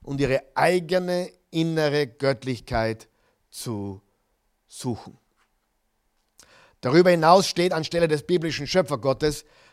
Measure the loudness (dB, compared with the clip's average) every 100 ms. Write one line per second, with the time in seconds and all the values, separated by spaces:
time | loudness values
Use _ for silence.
0 | -8 -2 0 0 -2 -2 2 0 0 -2
1 | -2 -4 -6 -12 _ -2 -2 0 0 0
2 | -2 -2 -2 -2 -4 -8 -4 -2 -2 -4
3 | -12 _ _ _ _ -14 -10 -8 -8 -12
4 | _ _ _ _ _ _ _ -12 -8 -8
5 | -12 -20 _ _ _ _ _ _ _ _
6 | _ _ _ _ -20 _ _ _ 2 4
7 | 6 6 6 6 6 -2 -2 -2 -4 -2
8 | 0 -2 -2 -2 -2 -8 -2 -2 0 -2
9 | -2 -2 -2 -4 -10 _ _